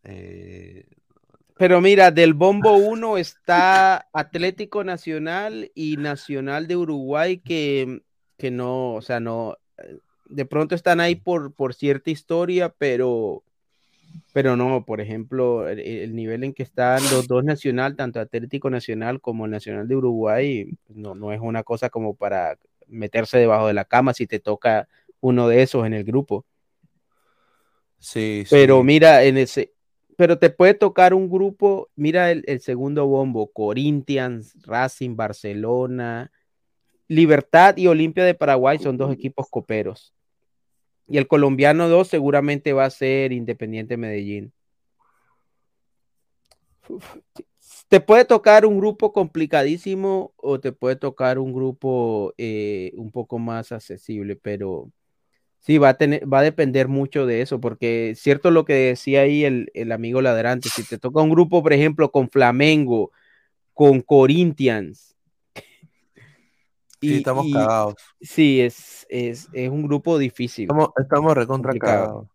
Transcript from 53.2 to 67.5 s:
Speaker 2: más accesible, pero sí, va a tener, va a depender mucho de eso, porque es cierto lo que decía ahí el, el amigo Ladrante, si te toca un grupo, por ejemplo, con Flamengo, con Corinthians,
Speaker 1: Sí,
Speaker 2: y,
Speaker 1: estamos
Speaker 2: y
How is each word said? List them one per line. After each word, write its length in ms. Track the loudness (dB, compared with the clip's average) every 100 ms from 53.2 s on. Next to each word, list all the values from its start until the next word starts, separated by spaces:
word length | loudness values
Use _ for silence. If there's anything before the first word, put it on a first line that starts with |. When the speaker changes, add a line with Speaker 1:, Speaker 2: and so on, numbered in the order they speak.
| -10 -10
Speaker 2:
más 320 | -8 -10 -12
accesible, 640 | -16 -16 -20 -14 -12 -10 -12
pero 540 | -10 -10 -8 -10 -12 _ _ _ _ _ _ _
sí, 160 | 0 4
va 120 | 4
a 40 |
tener, 380 | 4 0 -2 0
va 60 | 2
a 40 |
depender 460 | 2 0 -2 0 0
mucho 380 | -2 -4 -4 -2
de 160 | -2
eso, 180 | -4 -4
porque 500 | -6 -6 -4 -4 -4
es 100 | -4
cierto 300 | 0 2 4
lo 140 | 2
que 100 | 2
decía 460 | 2 2 -2 0 2
ahí 220 | 4 2
el, 260 | 0 -2 -6
el 180 | -10 -8
amigo 300 | -8 -4 -2
Ladrante, 460 | 0 0 -2 -4 -6
si 120 | -10
te 160 | -10 -10
toca 220 | -4 0
un 100 | 2
grupo, 320 | 4 4 2
por 100 | 2
ejemplo, 380 | 2 2 0 0
con 200 | 0 0
Flamengo, 800 | 2 2 4 2 2 2 -2 -2 _ _ _ _ _ _
con 260 | 4 6 6
Corinthians, 1080 | 4 4 6 4 0 0 -2 -2 -8 -16 _ _ _ _ _ -20 _ _ _ _ _ _ _ _ _ _ _ _ _ _
Speaker 1:
Sí, 140 | -2
Speaker 2:
y, 20 | -2
Speaker 1:
estamos 300 | 0 -2
Speaker 2:
y 60 | 0